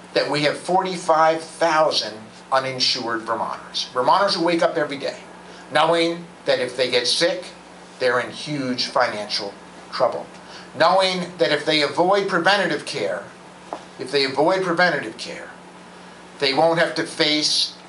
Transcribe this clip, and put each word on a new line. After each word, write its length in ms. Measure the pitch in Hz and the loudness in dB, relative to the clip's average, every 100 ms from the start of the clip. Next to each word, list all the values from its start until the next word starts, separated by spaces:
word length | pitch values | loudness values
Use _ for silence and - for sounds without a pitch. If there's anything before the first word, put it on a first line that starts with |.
| - 151 | -4 -2
that 120 | 127 | 0
we 140 | 147 | 2
have 160 | 156 - | 0 0
forty-five 840 | - 185 185 175 - 156 160 165 | 0 0 0 -2 2 4 4 2
thousand 760 | - - 165 156 151 - 113 107 110 - - | -4 -2 2 4 2 0 -4 -8 -16 -18 -2
uninsured 680 | 131 135 127 - 135 117 117 | -2 -2 -2 -2 -2 -4 -4
Vermonters. 680 | 110 113 85 64 - - - | -4 -4 -4 -8 -8 -8 -4
Vermonters 400 | 127 131 180 202 | 0 4 4 4
who 100 | 190 | 2
wake 200 | 170 170 | 2 2
up 140 | 170 165 | 2 0
every 200 | 147 139 | -4 -4
day 220 | - - - - - - - | -8 -8 -14 -20 -20 -18 -2
knowing 520 | 151 160 170 165 170 - - - | 2 4 4 2 -2 -10 -6 0
that 140 | 127 | 0
if 180 | 123 - | 0 -2
they 140 | 127 | 0
get 160 | 123 - | 2 2
sick, 360 | - 170 180 - - - - - - | 2 0 0 -8 -16 -20 -20 -18 -2
they're 220 | 127 123 | 0 2
in 100 | 113 | -2
huge 560 | 110 151 147 131 127 - | -8 -6 -4 -4 -4 0
financial 640 | 135 120 107 104 - 101 - - - - | 2 2 0 -6 -6 -6 -12 -18 -20 -10
trouble. 360 | - 127 - - - - - - - | 0 0 0 -10 -16 -18 -18 -8 0
Knowing 480 | 165 190 185 180 165 - | 4 4 2 0 -4 0
that 120 | 156 | 0
if 140 | 147 156 | 2 2
they 160 | 156 | 2
avoid 460 | 143 156 180 202 190 | 2 2 4 2 2
preventative 580 | 170 175 202 175 147 - | 2 4 4 2 -2 -6
care, 380 | 139 95 87 - - - - - - - - | -4 -4 -4 -8 -16 -20 -20 -14 -14 -14 -12
if 140 | 139 | -2
they 140 | 139 135 | 0 0
avoid 360 | 135 160 190 | 2 2 2
preventative 560 | 185 170 180 143 110 - | 0 2 2 0 -4 -10
care, 320 | - - - - - - - - - - - - | -12 -12 -14 -18 -20 -20 -20 -20 -20 -20 -20 -4
they 160 | 143 | -2
won't 240 | 135 165 165 | 4 4 4
have 160 | 160 | 0
to 100 | - | -2
face 720 | - - 151 151 143 - - - | -4 0 0 2 0 0 -2 -6